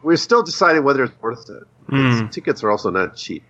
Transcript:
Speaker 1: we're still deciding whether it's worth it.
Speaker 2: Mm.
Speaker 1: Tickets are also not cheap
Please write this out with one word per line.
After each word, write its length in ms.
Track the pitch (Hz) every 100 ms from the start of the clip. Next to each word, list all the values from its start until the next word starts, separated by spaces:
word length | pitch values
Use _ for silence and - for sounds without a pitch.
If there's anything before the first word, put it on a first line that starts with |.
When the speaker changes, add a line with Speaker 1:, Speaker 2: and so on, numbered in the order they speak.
Speaker 1:
we're 120 | 151 165
still 260 | - 233
deciding 400 | 165 156 180 160
whether 180 | 139 139
it's 180 | 123 -
worth 300 | 113 117 -
it. 140 | - - _ -
Speaker 2:
Mm. 420 | 139 131 120 107
Speaker 1:
Tickets 320 | - - 135
are 80 | 110
also 200 | 104 101
not 260 | 90 92 -
cheap 260 | - 80 _